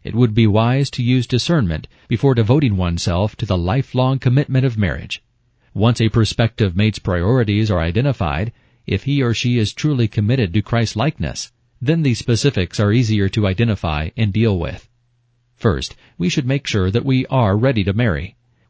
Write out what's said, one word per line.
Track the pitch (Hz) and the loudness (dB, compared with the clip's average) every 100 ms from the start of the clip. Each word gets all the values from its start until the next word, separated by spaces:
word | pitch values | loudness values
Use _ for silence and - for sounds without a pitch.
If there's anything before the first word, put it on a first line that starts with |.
it | - 107 | -6 0
would | 123 | 2
be | 107 110 | 4 4
wise | 101 117 135 139 | 4 2 2 -2
to | - | -2
use | 120 127 117 | 0 0 0
discernment | 123 - 170 98 78 - _ - | -2 0 0 0 -2 -8 _ -4
before | 120 139 | 0 2
devoting | 120 107 139 139 98 | 2 4 2 2 0
oneself | 90 85 - 87 107 - | 0 -2 -2 -2 -2 -4
to | 104 | -4
the | 90 | -2
lifelong | 87 123 - 123 127 135 | 0 -2 -2 -2 0 0
commitment | 127 127 - 131 131 | 2 2 2 0 0
of | 110 | 0
marriage. | 95 62 - - _ _ _ _ _ | -2 -2 -8 -14 _ _ _ _ _
Once | - 110 120 | 0 0 2
a | 113 | 2
prospective | 117 107 - 117 - 101 87 | 2 0 0 -2 0 -2 0
mate's | 107 - | 0 -2
priorities | - 87 87 127 107 104 107 | -4 -2 0 0 0 0 0
are | 92 | 0
identified, | 82 90 139 127 82 71 110 - _ _ | 0 0 -2 -2 -4 -4 -6 -10 _ _
if | - 98 | -6 -4
he | - 143 | -2 -2
or | 120 | 0
she | 113 123 123 | 0 0 0
is | 104 | -2
truly | - 151 139 113 | -2 -2 0 0
committed | - 104 131 98 | 0 0 0 0
to | 98 | -2
Christ-likeness, | - 117 110 104 135 - 73 60 - _ _ _ | -2 -2 -2 -2 -4 -2 -6 -6 -12 _ _ _
then | 120 165 | -2 0
these | 147 113 | 0 0
specifics | - 113 143 113 87 - | 0 0 0 0 -2 0
are | 104 | 2
easier | 113 117 107 98 | 2 2 0 0
to | 110 101 | 0 0
identify | 95 117 98 87 76 78 - | 0 0 -2 -2 -4 -4 -2
and | 107 | -2
deal | 101 113 95 | 2 2 0
with. | 73 - - _ _ _ _ _ _ | -2 -8 -16 _ _ _ _ _ _
First, | _ 117 73 - - _ - | _ 0 0 -4 -12 _ -6
we | 175 | -2
should | 160 | -2
make | 123 139 - | 0 -2 -2
sure | 107 92 | 0 0
that | 110 | 0
we | 139 131 131 | 0 0 0
are | 131 110 101 | 0 2 2
ready | 127 117 | 2 2
to | 95 | 0
marry. | 98 120 76 85 - _ _ | 0 0 -2 -6 -14 _ _